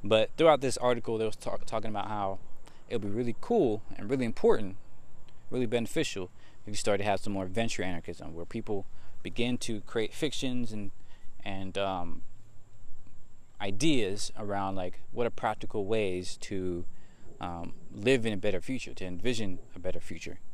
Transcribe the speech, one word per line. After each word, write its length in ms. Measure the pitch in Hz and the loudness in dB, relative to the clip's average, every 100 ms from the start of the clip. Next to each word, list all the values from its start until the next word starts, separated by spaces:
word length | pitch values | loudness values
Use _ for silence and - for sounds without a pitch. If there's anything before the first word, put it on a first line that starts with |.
But 260 | 101 110 107 - | 4 4 4 4
throughout 240 | 160 143 | 6 6
this 160 | 131 - | 2 0
article, 400 | 123 120 117 113 | 2 2 0 0
they 80 | 110 | 0
was 100 | - | -2
talk-, 300 | - 98 - | 0 0 2
talking 240 | 110 110 | 0 0
about 180 | 104 98 | -2 -2
how 320 | 107 98 95 - - - - - | -2 -2 -2 -2 -4 -4 -10 -6
it 60 | - | -4
would 160 | 101 | 0
be 40 | 110 | 0
really 200 | 120 110 | 0 0
cool 400 | - 233 135 107 - - | 2 4 4 2 -2 -2
and 120 | 101 | 0
really 160 | 135 120 | 0 0
important, 520 | 104 233 175 98 - - - - - - - - | 4 6 6 4 -2 -4 -6 -4 -4 -4 -4 -2
really 160 | 123 117 | 0 2
beneficial 640 | 117 113 160 147 98 90 - - - - | 0 0 0 0 -4 -8 -10 -12 -10 -2
if 60 | |
you 40 | 104 | 2
start 240 | 113 98 | 2 2
to 40 | |
have 160 | 104 98 | 2 2
some 140 | - | 2
more 120 | 98 92 | 0 0
venture 380 | 98 113 - | 0 0 0
anarchism, 500 | 92 87 - 85 78 | 0 -2 -4 -8 -8
where 120 | 82 85 | -6 -6
people 400 | 113 110 101 - - - - | -4 -2 -2 0 -2 0 -2
begin 340 | - - 120 123 | -2 0 0 2
to 240 | - 110 | 0 -2
create 320 | - 117 107 | -2 -2 -2
fictions 580 | - 151 - 135 123 113 | 0 0 0 2 4 2
and, 200 | 107 104 - - - - - | 2 0 -2 -6 -2 -2 0
and, 340 | 104 98 95 98 | -2 -2 -2 0
um, 440 | 98 92 87 82 - - - - - - - - - - - - - - | 0 0 2 2 2 -2 -8 -10 -8 -6 0 0 0 -4 -4 -8 -10 -4
ideas 680 | 104 - 160 135 98 101 - - | 2 4 6 6 4 2 0 0
around, 380 | 101 98 95 95 | 0 0 2 2
like, 260 | 90 - - | 0 -2 -2
what 140 | 110 120 | 0 2
are 60 | |
practical 540 | - 113 107 - 110 98 | 2 0 0 -2 -2 0
ways 520 | 110 101 90 90 - | 2 2 0 -2 -2
to, 480 | - 101 90 87 85 - - - - - | -2 -2 -2 0 0 -2 -6 -6 -8 -6
um, 340 | 87 85 87 - - | -8 -6 -4 -4 -6
live 340 | 101 107 131 113 | -2 2 2 2
in 80 | |
a 40 | 101 | 2
better 240 | 104 - | 2 2
future, 320 | - 131 - | 0 -4 -4
to 120 | - 92 | -6 -4
envision 540 | 90 - 110 98 92 - 92 | 0 2 4 2 2 -2 -2
a 40 | |
better 200 | 90 90 | 2 2
future. 400 | - 82 85 82 - | 2 -2 -4 -4 -4